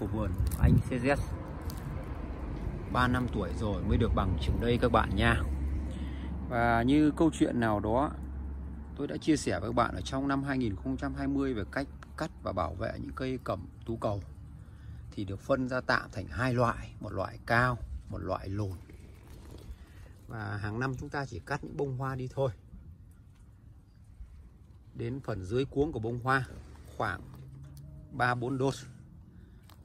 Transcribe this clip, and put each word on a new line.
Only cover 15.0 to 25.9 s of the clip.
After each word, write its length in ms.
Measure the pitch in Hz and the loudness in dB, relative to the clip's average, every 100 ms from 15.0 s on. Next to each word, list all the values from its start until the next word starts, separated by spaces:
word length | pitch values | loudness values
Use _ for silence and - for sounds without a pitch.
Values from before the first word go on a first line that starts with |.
| - | -10
thì 140 | - | -6
được 160 | 98 98 | -6 -6
phân 280 | - 135 127 | 0 0 2
ra 120 | 127 | -2
tạm 300 | 123 123 - | 2 2 2
thành 140 | - 90 | -8 -6
hai 240 | 80 127 | -2 2
loại, 400 | 123 120 - - - | 4 4 2 -8 -10
một 120 | 104 | -6
loại 260 | 95 92 117 - | -4 -4 -6 2
cao, 320 | 117 127 113 - - - | 4 4 2 -4 -8 -8
một 100 | 98 | -8
loại 300 | 90 92 98 | -2 -2 -2
lùn. 240 | 101 101 87 - - - - - - - - - - - - - - - | -4 -4 -6 -14 -18 -18 -18 -18 -16 -16 -16 -14 -16 -16 -18 -18 -20 -12
Và 300 | 110 104 104 | -8 -6 -4
hàng 180 | 104 110 | -4 -2
năm 140 | 131 127 | -2 -4
chúng 80 | 143 | -6
ta 180 | 147 135 | -6 -6
chỉ 140 | - - | -8 -6
cắt 180 | 143 | -6
những 120 | 160 - | -4 -4
bông 200 | 143 127 | -4 -2
hoa 180 | 135 | -4
đi 140 | 131 127 | -4 -6
thôi. 160 | - 135 - - - - - - - - - - - - - - - - - - - - - - - - | 0 0 -2 -12 -18 -18 -20 -20 -20 -20 -20 -20 -20 -20 -20 -20 -20 -20 -18 -16 -16 -20 -20 -20 -20 -18
Đến 260 | - 120 135 | -8 -6 -4
phần 240 | 131 104 | -4 -6
dưới 200 | 92 120 | 0 0
cuống 280 | 139 139 151 | 0 2 0